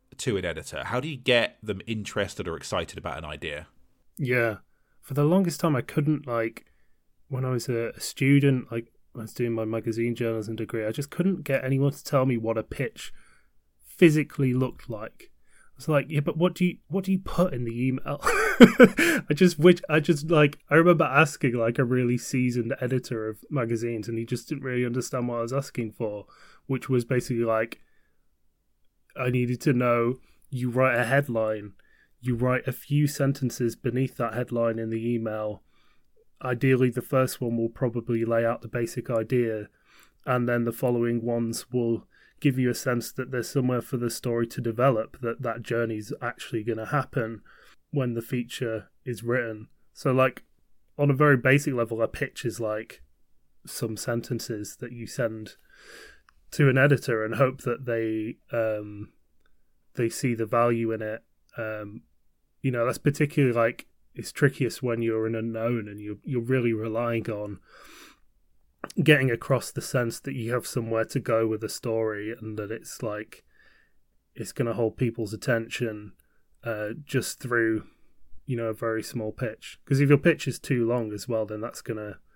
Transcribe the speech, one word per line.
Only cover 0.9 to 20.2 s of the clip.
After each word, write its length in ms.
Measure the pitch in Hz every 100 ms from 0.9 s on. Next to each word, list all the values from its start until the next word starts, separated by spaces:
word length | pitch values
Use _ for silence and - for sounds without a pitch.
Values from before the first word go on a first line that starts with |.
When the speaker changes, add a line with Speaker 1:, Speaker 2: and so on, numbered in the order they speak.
| 123
Speaker 1:
do 100 | 151
you 80 | 135
get 420 | 131 120 113 -
them 180 | 107 98 -
interested 640 | 107 101 104 98 - 87
or 80 | 78
excited 420 | - 92 82 -
about 200 | 82 80
an 60 |
idea? 440 | 78 76 80 73 82 _ - _ _ -
Speaker 2:
Yeah. 400 | 131 123 117 104 _ _ _ _
For 120 | -
the 100 | 139
longest 360 | 147 190 180 143
time, 160 | 175 135
I 60 |
couldn't, 440 | - - 147 151 127
like, 380 | 117 113 - _ _ _ _ _ _ -
when 160 | 131
I 60 | 131
was 180 | 127 -
a, 220 | 117 117
a 100 | -
student, 720 | - - 135 143 139 131 -
like, 200 | 117 113 _ _
I 60 | 120
was 140 | 110
doing 180 | - 120
my 120 | 113
magazine 520 | 110 113 117 110 117 117
journalism 400 | 117 113 107 113
degree, 300 | 107 113 107
I 40 |
just 200 | 113 139
couldn't 340 | - 180 180
get 200 | 143 135
anyone 280 | 131 135 143
to 100 | 139
tell 240 | - 139 131
me 100 | 120
what 220 | 113 110
a 40 |
pitch 500 | - - 127 - - - - - _ _ _ _
physically 680 | - - 170 151 147 - 131
looked 360 | 127 127 - -
like. 400 | 107 110 - - - _ - -
I 20 | -
was 120 | -
like, 180 | 147 139
"Yeah, 120 | 143
but 180 | 143 156
what 160 | 175
do 100 | -
you, 140 | 180 - -
what 160 | 185
do 80 | 190
you 60 | 190
put 340 | - - 175
in 120 | 123
the 220 | 117 117 131
email?" 340 | 127 - 143
<laughs> 20 |
I 1040 | - 403 440 - 247 - 247 - 339 285 -
just, 240 | 147 185 147
which, 240 | 170 180 -
I 100 | 156
just, 300 | 151 147